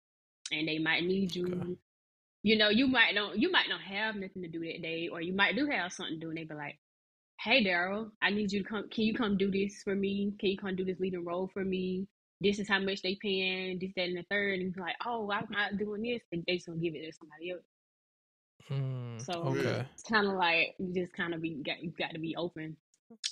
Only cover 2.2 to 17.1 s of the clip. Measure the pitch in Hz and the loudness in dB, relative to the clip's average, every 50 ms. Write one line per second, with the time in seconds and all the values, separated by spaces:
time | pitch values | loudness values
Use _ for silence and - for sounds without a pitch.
2.2 | _ _ _ _ - 202 220 214 214 214 208 226 277 262 262 240 226 170 185 208 | _ _ _ _ 2 4 6 6 6 6 6 6 6 6 6 6 6 6 6 2
3.2 | 208 190 156 214 269 370 349 262 - - 190 170 165 185 196 202 220 220 214 202 | 0 0 0 2 2 4 4 4 4 2 0 -4 -6 -6 -4 -2 -2 -2 -2 -4
4.2 | 190 190 - 190 180 165 160 170 165 165 - 175 165 160 165 165 170 170 - 170 | -6 -8 -8 -8 -8 -8 -6 -6 -4 -4 -6 -6 -4 -4 -4 -2 -2 -4 -4 -4
5.2 | 165 175 185 196 196 202 190 233 294 294 269 202 175 185 - - 180 - 156 160 | -4 -2 2 4 4 4 4 4 2 2 0 0 -2 -2 -4 -6 -6 -6 -6 -6
6.2 | 160 165 160 160 160 156 156 147 147 147 - - _ _ _ _ _ _ _ _ | -6 -6 -6 -8 -8 -8 -8 -8 -8 -8 -10 -12 _ _ _ _ _ _ _ _
7.2 | _ _ _ - - 214 247 269 214 190 180 170 175 190 196 214 226 214 - - | _ _ _ -6 0 4 4 4 6 4 4 2 2 2 0 -2 -4 -6 -4 0
8.2 | - 185 202 208 214 196 190 202 185 - 220 202 180 - - 240 214 220 214 - | 0 2 2 2 0 0 0 -2 -2 -2 -4 -4 -6 -4 0 2 2 2 4 2
9.2 | 240 202 202 180 196 202 185 196 202 202 - - - 208 190 196 196 196 196 202 | 2 2 2 2 2 2 2 2 0 -2 -4 -4 -4 -2 0 0 2 0 0 0
10.2 | 202 208 202 - - 185 196 190 208 196 185 185 190 185 185 175 185 190 185 175 | 0 -2 -2 0 0 0 0 0 -2 -4 -2 -2 -2 -2 -2 -2 -2 -2 -2 -2
11.2 | 175 175 170 185 190 185 - 202 190 190 185 185 185 185 185 185 196 - _ _ | -4 -2 -2 -2 -2 -2 -2 -2 -2 0 0 0 0 0 -2 -2 -4 -6 _ _
12.2 | _ _ _ - 180 202 202 208 196 - 202 190 196 190 196 196 - 185 196 196 | _ _ _ 0 2 2 2 2 2 2 2 2 2 2 0 0 0 -2 -2 -2
13.2 | - 208 190 190 190 185 185 185 185 185 185 180 185 190 190 190 180 175 180 175 | 0 0 2 2 2 0 0 0 -2 -4 -4 -4 -4 -4 -2 -2 -2 -2 -2 -4
14.2 | 170 - 202 202 202 202 190 185 185 190 175 185 180 165 - - 175 240 240 226 | -2 -2 0 0 2 2 0 0 -2 -2 -4 -4 -4 -4 -4 -4 -2 -2 -2 -2
15.2 | 208 202 202 214 226 220 214 202 208 196 208 190 208 208 208 202 220 240 247 233 | -2 -2 -2 -2 -2 -2 -2 0 0 0 0 -2 -2 -2 -2 -2 -2 -2 -2 -4
16.2 | - _ - 170 165 - 180 175 175 175 165 165 165 170 156 131 160 160 | -4 _ -6 -4 -2 0 0 -2 -2 -4 -4 -2 -2 -2 -2 -4 -8 -12